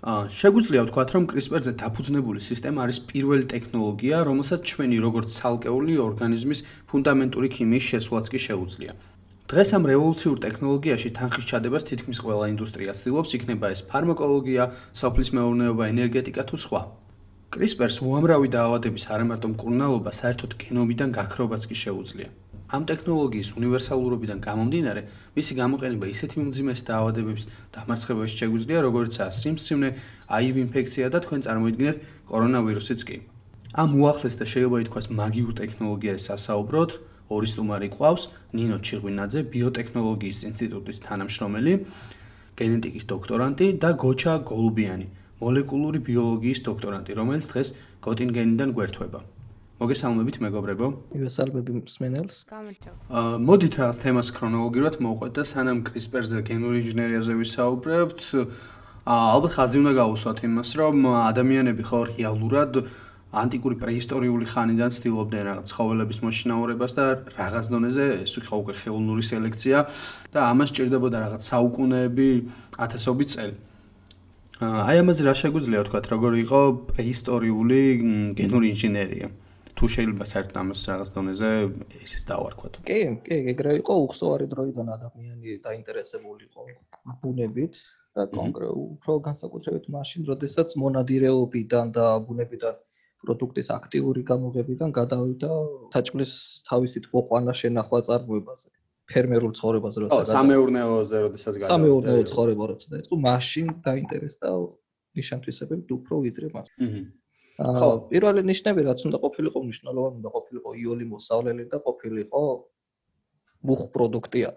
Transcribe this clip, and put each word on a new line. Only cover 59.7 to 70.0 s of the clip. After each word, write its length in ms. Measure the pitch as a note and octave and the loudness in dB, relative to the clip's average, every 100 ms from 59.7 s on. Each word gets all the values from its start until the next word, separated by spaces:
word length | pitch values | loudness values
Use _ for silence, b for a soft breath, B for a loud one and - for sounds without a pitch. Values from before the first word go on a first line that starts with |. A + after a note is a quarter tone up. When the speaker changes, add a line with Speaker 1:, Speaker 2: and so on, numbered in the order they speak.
| C3+ | 4
Speaker 1:
უნდა 140 | C#3+ | 4
გაუსვათ 440 | C3 A2+ A2 A#2 A2+ | 6 4 2 -4 -4
იმას, 320 | A#2 A2+ A#2+ | -2 -2 -2
რომ 260 | D3+ D#3 D3 C3 A#2+ | 0 2 4 4 4
ადამიანები 600 | A2+ A2+ B2+ C3+ B2+ A2+ | 4 4 4 4 2 0
ხო 180 | A2 A#2+ | 0 0
რეალურად 680 | A#2 A2+ A2 G#2+ A2 C#3 D3 B2+ B B B B - | -2 -2 -2 0 2 2 4 0 B B B B -8
ანტიკური 460 | G#2+ A#2 B2 C3 A#2 | -2 -2 0 -2 -2
პრეისტორიული 680 | A#2 A#2 A#2+ C3+ B2 A#2+ A2+ | -2 -4 -2 -2 0 0 -2
ხანიდან 440 | - A2+ A2+ A#2+ | 0 2 2 2
ცდილობდნენ 500 | A#2+ A#2+ A2 G#2+ A2 | 0 -2 -2 -2 -4
რაღაც 240 | G2+ G2 - | -4 -6 -8
ცხოველების 520 | - A2+ A2+ G#2+ G#2+ | -2 0 0 -2 -2
მოშინაურებას 720 | A2+ A2+ A#2+ A#2 A#2 A#2 B2 | -4 -2 -2 0 -2 -2 -4
და 120 | B2 C3+ C3 - | 0 2 0 -4
რაღაც 380 | - F#2+ A2+ A2 | -8 -4 -4 -2
დონეზე 380 | A#2+ A#2 C3+ C#3 G2+ | 0 2 2 2 0
ეს 140 | F#2 | -4
იყო 200 | - A2+ | -8 -6
უკვე 200 | G#2+ G2+ G2 | -6 -4 -8
ხელოვნური 480 | - G#2+ A2 A2 | -6 -4 -2 -2
სელექცია 540 | A2 A2+ A2 A2 C3 C#3 D3 B | -2 -2 -4 -2 2 4 2 B